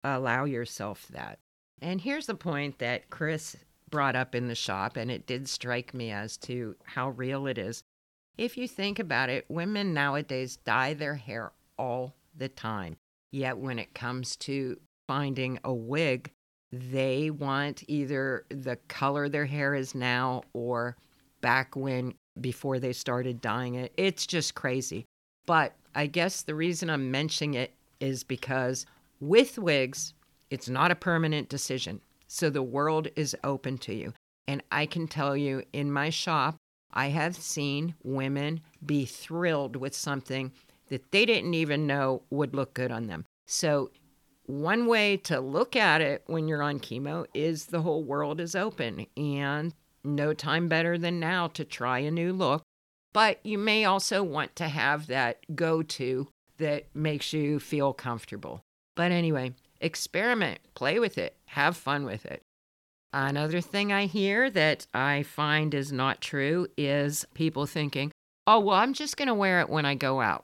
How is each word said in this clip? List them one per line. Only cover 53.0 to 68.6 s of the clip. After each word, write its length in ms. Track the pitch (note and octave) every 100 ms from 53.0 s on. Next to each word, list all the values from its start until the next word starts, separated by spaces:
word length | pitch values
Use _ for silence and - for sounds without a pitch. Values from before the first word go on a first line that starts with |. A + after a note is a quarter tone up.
| _
But 280 | G#3 G#3+ -
you 140 | G#3+ G#3+
may 260 | G#3+ G#3+
also 400 | G#3 G3 - G3
want 320 | G3 D3 C#3 -
to 140 | E3
have 380 | D3 B2+ D3+ D#3
that 320 | C3 B2 A#2 - D3+
go-to 720 | E3 D#3+ D#3+ - B2+ B2+ C#3 _ _ _
that 280 | D#3 D3 -
makes 400 | C#3+ D#3 D3+ -
you 260 | D#3 D3 D3
feel 320 | - D3+ C#3
comfortable. 680 | C3 B2+ A#2 - G#2 - E2 _ _ _ -
But 160 | F3
anyway, 440 | F3 E3+ D3+ B2+ B2+ _ _
experiment, 800 | E3 D#3 - F#3 A3 A#3+ E3 G2 _
play 260 | - B2+ F#3+
with 180 | A3+ -
it, 180 | F2+ - _
have 280 | - D3 F3
fun 300 | - C#3+ C#3
with 200 | G#2+ -
it. 160 | - _ _ _ _ _ _ _
Another 480 | C#3 C#3 C#3+ D3+ F3
thing 320 | E3+ G3+ G3+
I 140 | G3+ G3+
hear 440 | G3 G3 G#3 C4
that 360 | G3 D#3 D#3 -
I 300 | - C3+ C#3+
find 500 | C#3+ - D3+ D3+ D3+
is 180 | D3 C#3
not 300 | C3+ C3 -
true 460 | - D3 C#3 E3+ F3+ -
is 480 | C#3+ C#3+ C#3+ D3 -
people 320 | - D#3+ D3+ C#3+
thinking, 460 | - D3 C#3 C#3+ - _ _ -
"Oh, 140 | A3